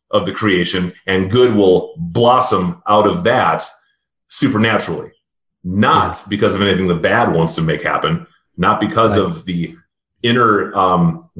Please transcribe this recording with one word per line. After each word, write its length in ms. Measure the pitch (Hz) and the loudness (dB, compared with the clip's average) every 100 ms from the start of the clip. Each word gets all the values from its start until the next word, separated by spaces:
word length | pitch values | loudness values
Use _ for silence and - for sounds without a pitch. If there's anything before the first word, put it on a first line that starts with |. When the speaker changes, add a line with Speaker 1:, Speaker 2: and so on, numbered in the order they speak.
| - | -4
Speaker 1:
of 160 | 104 90 | -4 -2
the 40 | |
creation, 640 | - 107 90 85 95 90 - - | -4 0 0 0 -2 -6 -8 -4
and 240 | 95 95 | -2 0
good 240 | 120 123 104 | 2 4 4
will 400 | 95 87 - 80 | 4 4 0 -10
blossom 880 | 85 98 120 131 - 95 90 - - | -6 0 4 4 2 0 -2 -6 0
out 200 | 104 104 | 2 2
of 160 | 85 | 0
that 400 | 107 123 87 78 - - _ _ _ _ - | 0 0 0 -2 -6 -12 _ _ _ _ -8
supernaturally, 840 | - 139 107 113 101 - 76 - _ _ _ _ _ | -2 0 0 0 0 -2 -8 -10 _ _ _ _ _
not 520 | 90 98 127 156 87 - | -6 0 2 2 0 -6
Speaker 2:
Yeah. 60 | 98 | -8
Speaker 1:
because 260 | 104 107 92 | -2 0 0
of 60 | |
anything 260 | 101 92 92 | 0 0 0
the 80 | 82 | 0
bad 380 | 82 117 113 | 0 0 0
wants 220 | 82 82 - | 0 0 -2
to 60 | |
make 200 | 80 76 | -2 -2
happen, 440 | 78 73 78 170 - _ _ - | -4 -4 -2 -4 -8 _ _ -2
not 220 | 95 107 | 0 0
because 380 | 107 113 113 101 | -2 0 2 2
Speaker 2:
Right. 80 | 92 | -2
Speaker 1:
of 200 | 82 95 | -4 -8
the 300 | 87 80 - _ _ _ _ | -6 -6 -10 _ _ _ _
inner, 540 | 120 123 113 101 - 98 | -2 2 2 2 0 0
um, 520 | 92 90 85 80 - - | 2 2 0 -2 -12 -10